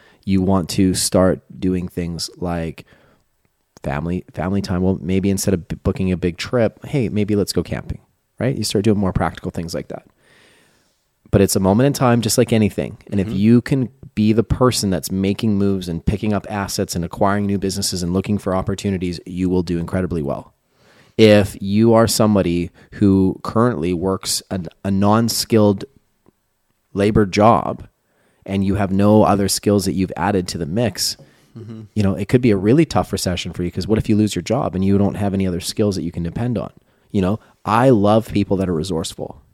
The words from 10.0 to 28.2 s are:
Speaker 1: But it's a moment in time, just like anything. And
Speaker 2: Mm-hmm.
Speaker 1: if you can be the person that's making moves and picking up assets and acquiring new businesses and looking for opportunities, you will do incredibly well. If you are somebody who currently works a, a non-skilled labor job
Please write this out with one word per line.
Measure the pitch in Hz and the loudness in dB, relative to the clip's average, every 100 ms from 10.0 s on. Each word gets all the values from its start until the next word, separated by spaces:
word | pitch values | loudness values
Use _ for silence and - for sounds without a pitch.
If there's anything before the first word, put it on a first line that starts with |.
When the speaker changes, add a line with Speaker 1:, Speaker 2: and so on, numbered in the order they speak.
| _ _ _ _ _ _ _ _ _ _ _ _ _ | _ _ _ _ _ _ _ _ _ _ _ _ _
Speaker 1:
But | 98 | 4
it's | 98 - | 4 4
a | |
moment | 95 104 139 | 2 4 2
in | |
time, | 139 127 120 | 2 2 2
just | 107 - | 2 0
like | 113 | 2
anything. | 113 104 - 62 - - | 2 2 0 -8 -10 -6
And | 101 | -4
Speaker 2:
Mm-hmm. | 98 | -2
Speaker 1:
if | 95 | 2
you | 107 120 | 4 4
can | - 139 120 _ - | 4 -2 -2 _ -10
be | - 107 | 0 2
the | 110 | 2
person | 104 - 127 - 101 | 0 2 2 2 -2
that's | 87 - | -2 -2
making | 95 95 101 113 101 | -2 -2 0 0 0
moves | 101 98 90 | 0 -2 -4
and | 82 - | -4 -4
picking | 101 107 | -2 -2
up | 101 - | -2 -4
assets | 104 98 - 95 90 | -6 -4 -4 -4 -4
and | |
acquiring | 85 - 101 104 101 | -6 -2 0 0 -2
new | 101 | -2
businesses | 95 95 98 92 | -2 -4 -6 -4
and | 87 | -2
looking | 92 98 104 | -2 -2 -4
for | 101 | -2
opportunities, | 92 92 98 101 95 90 85 - | -4 -4 -4 -4 -2 -4 -6 -10
you | 90 92 | -4 0
will | 92 | 0
do | 85 85 | 0 -4
incredibly | 85 92 90 85 | -4 -4 -4 -4
well. | 69 64 - _ _ _ _ _ _ - | -4 -8 -10 _ _ _ _ _ _ 4
If | 110 104 98 - | 6 6 4 -4
you | 98 104 113 | -2 2 6
are | 113 113 | 6 4
somebody | - 110 101 87 87 90 _ _ | 2 2 4 2 0 -4 _ _
who | - 101 95 95 - | 0 4 4 2 -2
currently | - 110 120 87 85 | -4 0 0 0 -2
works | 87 95 95 - - - | -2 -2 -4 -6 -8 -6
a, | 95 80 _ | -8 -8 _
a | 98 | -2
non-skilled | 98 101 110 117 - - 110 104 98 - _ _ _ _ _ _ _ _ _ _ | 2 4 4 2 -4 2 4 4 2 -6 _ _ _ _ _ _ _ _ _ _
labor | 92 101 110 98 | 0 0 2 -2
job | 98 107 104 - - - _ _ _ | 4 4 4 0 -8 -14 _ _ _